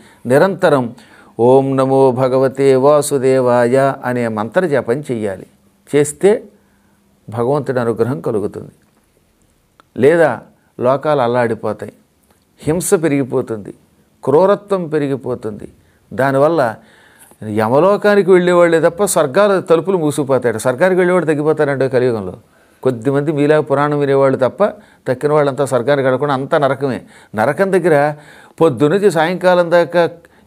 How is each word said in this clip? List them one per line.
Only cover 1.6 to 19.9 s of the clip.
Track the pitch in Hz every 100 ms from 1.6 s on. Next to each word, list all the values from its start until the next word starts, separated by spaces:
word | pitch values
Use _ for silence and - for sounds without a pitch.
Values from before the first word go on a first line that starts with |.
| 135 135
నమో | 135 135 135
భగవతే | 120 131 131 131 123 139 131
వాసుదేవాయ" | 139 151 139 143 131 131 123 123 120 131 135 - 123
అనే | 123 117
మంత్ర | 107 113 180 180
జపం | 135 113
చెయ్యాలి. | 135 147 117 104 95 - _ _ _ - 143
చేస్తే | 143 - 190 220 - _ _ _ _ _ _ _ -
భగవంతుడి | 110 120 147 131 127
అనుగ్రహం | 117 110 113 151
కలుగుతుంది. | 160 110 98 - 98 _ _ _ _ _ _ _ _ _ _ _ _ -
లేదా | 131 170 151 107 - _ _ -
లోకాలు | 120 139 151 147
అల్లాడిపోతాయి, | 120 123 117 107 110 104 104 - _ _ _ _ _ _
హింస | 143 175 151
పెరిగిపోతుంది, | 196 156 139 127 127 117 110 98 - _ _ _ _
క్రూరత్వం | - 147 190 202 - 190 165
పెరిగిపోతుంది. | 156 143 135 127 123 110 104 - - _ _ -
దానివల్ల | - 135 135 147 165 120 104 _ _ _ _ - -
యమలోకానికి | 107 104 110 135 185 202 208 202 175
వెళ్ళేవాళ్ళే | 185 180 175 175 165
తప్ప | 165 165 202
స్వర్గాల | 175 147 147 208 190
తలుపులు | - 165 160